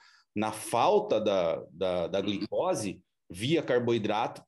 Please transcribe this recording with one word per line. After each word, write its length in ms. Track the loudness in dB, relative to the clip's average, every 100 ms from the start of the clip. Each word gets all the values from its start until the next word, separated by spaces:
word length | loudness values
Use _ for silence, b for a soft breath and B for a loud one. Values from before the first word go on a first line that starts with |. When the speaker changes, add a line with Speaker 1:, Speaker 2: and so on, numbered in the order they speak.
| b b b
Speaker 1:
na 180 | -4 -2
falta 680 | -4 -2 2 4 4 2 0
da, 460 | 2 2 2 0 -6
da, 340 | -4 -2 0 -2
da 100 | -2
Speaker 2:
Uhum. 80 | -2
Speaker 1:
glicose 720 | -4 -4 -2 0 0 -4 -8 _ _ -18
via 320 | -6 0 0
carboidrato, 800 | 2 2 2 0 0 -2 -2 -6